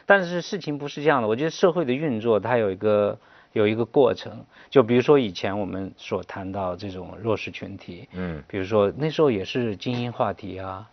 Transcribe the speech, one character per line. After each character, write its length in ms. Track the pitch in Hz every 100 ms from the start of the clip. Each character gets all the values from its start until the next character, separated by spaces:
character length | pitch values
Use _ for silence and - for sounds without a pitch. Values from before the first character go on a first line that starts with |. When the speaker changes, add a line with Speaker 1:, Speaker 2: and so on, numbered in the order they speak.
| -
Speaker 1:
但 180 | 202
是 160 | 175 175
事 160 | - 202
情 200 | 156 147
不 100 | 143
是 160 | 151
这 60 | 147
样 120 | 139
的， 60 | 110
我 80 | 113
觉 80 |
得 60 | 156
社 240 | - 190
会 100 | 170
的 80 | 135
运 300 | 127 160 110
作 180 | 117 104
它 180 | 110 123
有 140 | 104
一 40 | 95
个， 420 | 107 104 101 - _ - _
有 160 | 113 107
一 80 | 110
个 80 |
过 300 | 113 147 120
程。 320 | 98 113 107 - - -
就 120 | 139
比 140 | 113 120
如 60 |
说 180 | 127 147
以 100 | 113
前 300 | 87 107 101
我 60 | 95
们 260 | 92 95 -
所 260 | - 101
谈 260 | - - 95
到 240 | 98 92
这 160 | 90 101
种 240 | 92 87 87
弱 140 | 110 101
势 160 | -
群 260 | - 98 98
体， 300 | - 87 -
Speaker 2:
嗯。 280 | 90 90 78 -
Speaker 1:
比 100 | 101
如 60 |
说 260 | 92 110 101 95
那 140 | 156
时 120 | 147
候 80 | 147
也 140 | 104
是 320 | 92 131 117 98
精 240 | 127 123
英 100 | 120
话 220 | 113 113
题 260 | 95 98 92
啊。 300 | 95 95 107